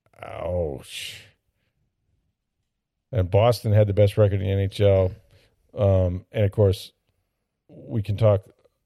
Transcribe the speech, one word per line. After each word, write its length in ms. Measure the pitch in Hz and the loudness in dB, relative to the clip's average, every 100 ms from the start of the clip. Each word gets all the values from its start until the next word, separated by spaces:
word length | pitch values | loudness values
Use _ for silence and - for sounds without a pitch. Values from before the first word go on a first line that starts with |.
| _ _ | _ _
Ouch. 1000 | - - 82 90 80 67 - - - - - _ _ _ _ _ _ _ _ _ _ _ _ _ _ _ _ _ _ | -18 -12 -6 -4 -4 -8 -14 -16 -16 -18 -20 _ _ _ _ _ _ _ _ _ _ _ _ _ _ _ _ _ _
And 180 | 120 90 | -4 0
Boston 420 | 98 117 117 113 | 2 2 0 0
had 140 | 104 104 | 2 2
the 60 | |
best 240 | 98 101 - | 2 2 4
record 240 | 104 98 | 0 0
in 60 | 98 | -2
the 40 | |
N 80 | 98 | -2
H 220 | 98 - | -4 0
L. 300 | 101 95 90 - _ _ _ _ _ - | 2 4 0 -4 _ _ _ _ _ -2
Um, 500 | 98 95 90 92 _ | 0 2 0 -4 _
and, 120 | - | -2
of 80 | 101 | -2
course, 400 | 113 101 92 - _ _ _ _ _ _ _ _ | 2 2 0 -8 _ _ _ _ _ _ _ _
we 340 | - - 120 | -20 -8 -8
can 160 | 98 98 | -6 0
talk 240 | 110 98 - _ _ _ | 2 2 -4 _ _ _